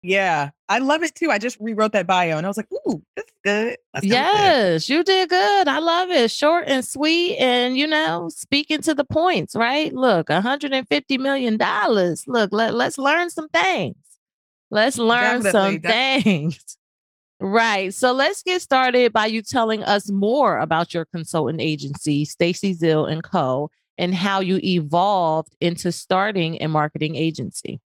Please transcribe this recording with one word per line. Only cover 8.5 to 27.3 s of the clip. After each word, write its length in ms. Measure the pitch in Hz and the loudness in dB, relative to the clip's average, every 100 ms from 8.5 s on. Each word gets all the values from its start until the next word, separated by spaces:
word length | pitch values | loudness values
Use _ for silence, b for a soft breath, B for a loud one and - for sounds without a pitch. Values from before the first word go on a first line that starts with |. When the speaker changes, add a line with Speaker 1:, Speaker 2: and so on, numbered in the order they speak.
| 285 302 311 | -2 0 -2
Speaker 2:
to 120 | - | 0
the 120 | 302 269 | 0 0
points, 500 | 311 359 277 151 - | 2 2 0 -2 -2
right? 380 | 233 285 311 | 0 0 -2
Look, 360 | 254 254 185 - | 0 2 2 2
a 120 | 160 | 0
hundred 320 | 220 277 285 | 0 -2 -2
and 120 | 262 262 | -4 -2
fifty 280 | 285 - 269 | -4 -2 -2
million 380 | 269 277 247 220 | 0 0 0 0
dollars. 680 | 185 415 381 214 180 156 - | 0 0 2 2 2 -2 -2
Look, 240 | 247 202 | -2 0
let, 220 | 202 226 | 0 0
let's 240 | 233 262 294 | 0 -2 0
learn 320 | 269 320 349 | 0 0 -2
some 180 | - 311 | -8 -4
things. 480 | 330 370 330 147 - _ _ _ _ _ _ _ | -2 0 -2 -4 -8 _ _ _ _ _ _ _
Let's 280 | 214 233 247 | 0 0 2
learn 440 | 226 240 247 247 | 0 2 2 2
Speaker 1:
Definitely, 100 | 208 | 2
Speaker 2:
some 280 | 208 196 160 | 2 2 0
Speaker 1:
def- 440 | 160 220 269 269 | 0 0 2 2
Speaker 2:
things. 540 | 214 175 156 143 - - _ _ _ _ _ _ | 2 2 -2 -6 -16 -20 _ _ _ _ _ _
Right. 540 | 190 220 226 202 190 | -2 0 2 0 -4
So 200 | - 254 | 0 0
let's 280 | 254 294 403 | 2 0 -2
get 200 | - 370 | -4 -4
started 500 | - 262 254 247 240 | 0 2 2 2 2
by 140 | 220 220 | 2 0
you 160 | 220 | -2
telling 420 | 214 247 226 220 | -2 -2 0 -2
us 260 | - 202 202 | 0 -2 0
more 500 | 196 202 269 240 147 | 0 2 2 2 2
about 340 | 156 165 170 | 0 0 -2
your 100 | 170 | -4
consultant 560 | 160 170 156 170 147 160 | -6 -10 -4 -2 -2 -2
agency, 640 | 160 151 139 143 151 143 | -2 -4 -6 -6 -2 -2
Stacy 500 | 151 - 175 180 196 | -2 0 0 0 -4
Zill 360 | 175 165 156 151 | 0 2 2 0
and 120 | 160 | -4
Co., 480 | - 185 131 131 147 _ _ - | -2 -2 0 -2 -4 _ _ -6
and 180 | 175 185 | -2 0
how 240 | 196 196 | 0 0
you 220 | 190 190 | 0 0
evolved 920 | - 175 147 170 196 196 165 156 156 _ | 0 -2 0 2 2 2 0 -2 -4 _
into 320 | 175 170 180 | -4 -2 -6
starting 680 | 170 - 185 202 196 165 165 | -6 -2 0 0 -2 -4 -4
a 60 | 156 | -2
marketing 480 | 156 151 151 151 160 | -2 -2 -2 -4 -2
agency. 680 | 160 | -4